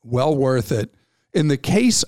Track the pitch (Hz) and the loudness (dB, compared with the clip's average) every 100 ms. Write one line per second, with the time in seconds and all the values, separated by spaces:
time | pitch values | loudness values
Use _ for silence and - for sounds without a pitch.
0 | 113 123 143 147 135 131 - 113 - _ | -6 -2 0 0 0 0 -2 -4 -4 _
1 | _ _ _ - 151 139 - 180 247 - | _ _ _ -2 0 0 0 2 2 0